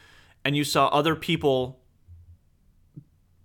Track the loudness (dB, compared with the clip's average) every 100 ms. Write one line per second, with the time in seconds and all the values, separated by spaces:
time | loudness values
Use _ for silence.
0 | -20 -20 -20 _ -4 -2 0 2 2 2
1 | 2 -2 -2 0 2 0 -2 -10 _ _
2 | -20 -20 -20 -20 _ _ _ _ _ -20
3 | -20 _ _ _